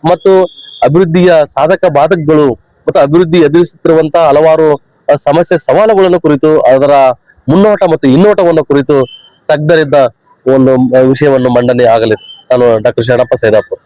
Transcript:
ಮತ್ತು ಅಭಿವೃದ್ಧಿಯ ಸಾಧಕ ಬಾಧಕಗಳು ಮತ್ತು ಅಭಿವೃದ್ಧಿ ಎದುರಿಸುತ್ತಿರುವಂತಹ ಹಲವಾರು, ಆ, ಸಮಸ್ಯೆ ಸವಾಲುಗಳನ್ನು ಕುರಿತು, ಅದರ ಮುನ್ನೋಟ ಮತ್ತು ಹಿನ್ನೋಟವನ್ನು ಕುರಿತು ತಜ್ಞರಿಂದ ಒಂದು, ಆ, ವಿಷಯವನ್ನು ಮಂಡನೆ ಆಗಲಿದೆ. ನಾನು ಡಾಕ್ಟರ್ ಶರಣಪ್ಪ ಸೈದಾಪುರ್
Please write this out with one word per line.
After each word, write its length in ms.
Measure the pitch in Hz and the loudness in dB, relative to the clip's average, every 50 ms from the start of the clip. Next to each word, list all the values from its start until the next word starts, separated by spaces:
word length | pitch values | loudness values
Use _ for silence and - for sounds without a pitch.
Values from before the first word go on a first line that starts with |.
| - | 0
ಮತ್ತು 400 | 156 180 175 _ 196 190 190 185 175 _ - - - - - - | -2 -2 0 _ 0 2 2 0 -2 _ -16 -20 -20 -10 -4 -4
ಅಭಿವೃದ್ಧಿಯ 480 | 127 147 170 190 170 160 185 180 180 175 160 147 | 0 0 0 0 0 0 0 2 2 2 2 0
ಸಾಧಕ 400 | 139 - - 139 156 190 - - 180 147 | -2 -2 -4 -2 -2 -2 -2 -2 -2 0
ಬಾಧಕಗಳು 580 | 143 143 160 190 175 156 143 156 151 151 139 117 | 0 0 0 -2 -2 -2 -2 0 0 0 0 -2
ಮತ್ತು 480 | - _ _ _ _ _ - - - | -6 _ _ _ _ _ -4 -2 0
ಅಭಿವೃದ್ಧಿ 380 | 147 139 147 170 185 165 160 180 | 0 0 2 0 0 0 0 0
ಎದುರಿಸುತ್ತಿರುವಂತಹ 920 | 160 143 143 170 175 - - - _ - 165 160 160 156 - 170 165 151 | 0 2 2 0 -2 -2 -4 -6 _ 0 0 0 0 0 0 0 0 2
ಹಲವಾರು, 460 | 139 147 156 160 160 160 160 156 147 | 2 2 2 2 2 2 2 0 0
ಆ, 380 | - _ _ _ _ _ - 143 | -2 _ _ _ _ _ -2 -2
ಸಮಸ್ಯೆ 440 | 143 - - 143 165 175 - 185 165 | -2 0 -2 0 0 0 -2 -2 -4
ಸವಾಲುಗಳನ್ನು 640 | - - 131 170 214 220 220 190 190 185 175 175 | -2 -2 0 0 0 0 0 0 0 0 0 -2
ಕುರಿತು, 400 | - 156 147 135 - 156 156 151 | 0 -2 -2 0 0 0 0 2
ಅದರ 300 | - 123 127 135 139 143 143 139 135 131 123 _ _ _ _ _ _ - | 2 2 0 2 2 2 2 2 2 0 0 _ _ _ _ _ _ -2
ಮುನ್ನೋಟ 340 | 147 180 202 214 208 196 196 175 160 | 0 2 2 0 0 0 0 -2 -2
ಮತ್ತು 160 | - - 139 | -2 0 0
ಹಿನ್ನೋಟವನ್ನು 560 | 127 143 190 208 208 - 190 170 165 160 147 | 2 2 2 2 2 0 0 0 0 -2 -2
ಕುರಿತು 400 | _ 139 143 139 - 147 139 131 - - - _ _ _ _ _ | _ -2 -2 0 0 -2 -2 -2 -4 -8 -20 _ _ _ _ _
ತಜ್ಞರಿಂದ 480 | _ 151 147 151 151 175 160 156 139 131 143 135 120 _ _ _ _ _ _ _ 127 131 | _ -4 -4 0 0 0 0 0 0 0 0 0 0 _ _ _ _ _ _ _ -2 0
ಒಂದು, 180 | 135 131 131 131 | 2 2 2 2
ಆ, 280 | 131 131 123 123 131 | 0 0 0 0 0
ವಿಷಯವನ್ನು 500 | 131 131 135 131 151 147 135 131 127 127 | 2 2 0 0 0 0 0 0 0 0
ಮಂಡನೆ 340 | 123 123 123 123 127 123 120 | 0 0 0 0 0 0 0
ಆಗಲಿದೆ. 600 | 117 113 117 110 113 110 101 - - - - _ _ | 0 2 0 0 -2 -4 -4 -6 -20 -20 -20 _ _
ನಾನು 320 | 127 127 123 120 113 110 107 | -2 0 2 0 0 0 -2
ಡಾಕ್ಟರ್ 220 | 120 120 - 117 | -4 -4 -4 -4
ಶರಣಪ್ಪ 300 | 113 127 120 123 120 - | -2 -2 -2 -2 -2 -4
ಸೈದಾಪುರ್ 460 | 120 - 110 107 107 101 - - - _ | -4 -2 0 0 -2 -2 -4 -12 -14 _